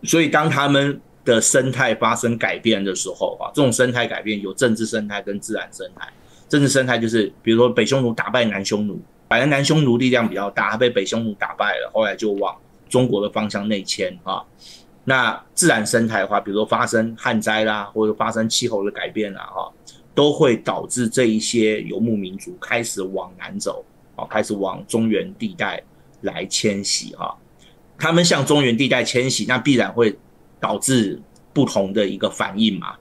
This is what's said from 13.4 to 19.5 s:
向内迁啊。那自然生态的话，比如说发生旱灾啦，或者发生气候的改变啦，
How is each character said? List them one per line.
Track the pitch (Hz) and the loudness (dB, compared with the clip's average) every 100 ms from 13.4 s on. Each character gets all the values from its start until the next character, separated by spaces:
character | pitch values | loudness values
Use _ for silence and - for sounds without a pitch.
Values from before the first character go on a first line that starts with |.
| 107 | -4
向 | 101 104 | -4 -4
内 | 104 | -4
迁 | 98 - 92 92 | -4 -4 -6 -6
啊。 | - 95 - _ - - - _ | -8 -8 -8 _ -20 -20 -20 _
那 | - 131 120 - - | 0 2 2 -2 -10
自 | - 156 | 0 2
然 | 117 107 | 2 2
生 | 120 117 | 0 2
态 | 107 | 0
的 | 95 | 0
话， | 101 | -2
比 | 101 | -2
如 | 101 | -2
说 | 110 | 0
发 | 113 117 | 0 2
生 | 113 113 113 | 0 0 -2
旱 | 127 117 | -2 0
灾 | 107 107 | 0 0
啦， | 107 107 101 | 0 -2 -6
或 | 110 107 | -2 0
者 | |
发 | 104 110 | 0 -2
生 | 110 110 | -2 -2
气 | - 120 | -2 -2
候 | 107 | -2
的 | 101 | -4
改 | 104 87 | -6 -8
变 | 104 104 | -4 -6
啦， | 92 87 | -6 -12